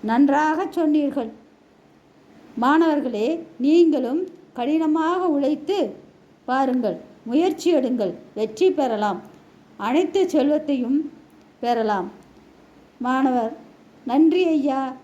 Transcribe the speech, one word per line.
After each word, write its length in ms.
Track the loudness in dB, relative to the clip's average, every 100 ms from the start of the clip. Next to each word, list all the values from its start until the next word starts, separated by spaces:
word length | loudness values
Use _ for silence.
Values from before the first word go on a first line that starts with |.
நன்றாக 640 | -2 2 4 4 0 -2 -4
சொன்னீர்கள் 600 | -2 0 2 0 -4 -8 -12 -20 _ _ _ _ _ _ _ _ -20 -16 -2
மாணவர்களே, 880 | 2 4 4 2 -2 -2 -2 -4 -8 -4
நீங்களும் 720 | 2 4 4 2 -2 -4 -4 -12 -18
கடினமாக 760 | -6 -2 0 0 0 0 0 0
உழைத்து 680 | 0 0 -2 -4 -2 -2 -6 -20 _ _ _ -4
பாருங்கள், 520 | 0 0 0 -2 -6 -12 -18 -2
முயற்சி 480 | 0 0 0 2
எடுங்கள், 400 | 2 0 -2 -4 -6 -14 -8
வெற்றி 360 | -6 0 0
பெறலாம், 500 | 2 -2 0 -2 -4 -10 -20 -20 _ _ -8
அனைத்து 520 | -2 0 0 0 2
செல்வத்தையும் 840 | 2 2 0 0 -2 0 -2 -2 -12 -20 -20 -20 _
பெறலாம். 520 | -2 -2 0 -2 -4 -12 -20 -20 -20 -20 -20 -20 -20 _
மாணவர், 600 | -4 0 0 0 -2 -8 -20 -20 -20 -16 -4
நன்றி 400 | 4 4 4 2
ஐயா. 500 | 2 0 -2 -4 -10